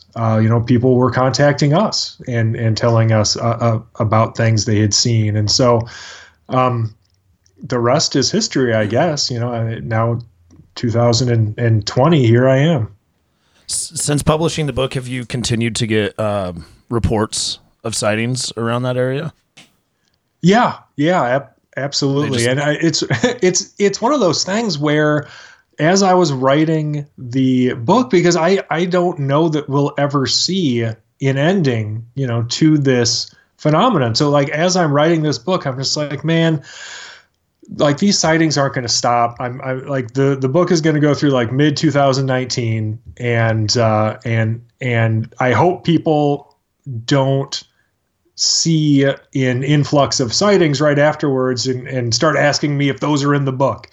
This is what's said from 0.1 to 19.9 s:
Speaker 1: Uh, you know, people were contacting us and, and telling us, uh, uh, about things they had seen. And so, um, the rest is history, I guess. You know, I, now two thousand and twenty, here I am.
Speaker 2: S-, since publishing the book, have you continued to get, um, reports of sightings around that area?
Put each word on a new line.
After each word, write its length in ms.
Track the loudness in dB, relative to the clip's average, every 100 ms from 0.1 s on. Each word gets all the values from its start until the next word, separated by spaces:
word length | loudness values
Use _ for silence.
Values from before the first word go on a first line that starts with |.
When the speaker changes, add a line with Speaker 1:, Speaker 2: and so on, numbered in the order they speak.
| -4
Speaker 1:
Uh, 240 | 0 2
you 60 | 2
know, 140 | 2
people 340 | 2 2 4 4
were 160 | 2
contacting 600 | 2 0 2 2 2 2
us 480 | 2 0 -2 -8 -10 -6
and, 260 | -2 -2 0
and 220 | -2 0
telling 340 | 2 2 4
us, 240 | 2 0 -2
uh, 220 | -2 -2
uh, 220 | -2 -2 -6 -4
about 420 | 0 2 0 0
things 260 | 0 0
they 160 | 0 2
had 140 | 2
seen. 420 | 2 2 2 0 0
And 160 | 0
so, 300 | 2 4 2 0 -12 -18 -20 -20 _ -4
um, 480 | 0 0 0 -4 -8 _ _ _ _ _ _
the 180 | -6 0
rest 360 | 2 2 0 -2
is 160 | 0
history, 420 | -2 -2 -2 0
I 120 | 0 0
guess. 440 | 0 0 -2 -6
You 120 | -4
know, 100 | -4
I, 280 | -4 -6 -6
now 400 | -4 -2 -2 -4 -8 _ _ -20 _ -6
two 160 | -2
thousand 680 | 2 2 2 0 0 0 -2
and 260 | 0 0 0
twenty, 400 | 2 4 4 4
here 220 | 4 4
I 120 | 4
am. 360 | 2 0 -4 -10 _ _ _ _ _ _ -10
Speaker 2:
S-, 240 | -8 -8 -6
since 220 | -2 0
publishing 420 | 0 0 0 -2 -4
the 60 |
book, 220 | -4 -4
have 160 | -4 -6
you 160 | -8 -6
continued 500 | -6 -2 -2 -2 -2
to 120 | 0
get, 300 | 0 0 -2
um, 480 | -4 -2 -4 -8 -16 -20 _
reports 680 | -2 0 0 0 -4 -8 -8 _ _ -10
of 100 | -4
sightings 560 | -2 -2 -2 -4 -6 -6
around 260 | -4 -2
that 140 | -2 -2
area? 360 | -2 -4 -8 -14 _ -20 -20 _ _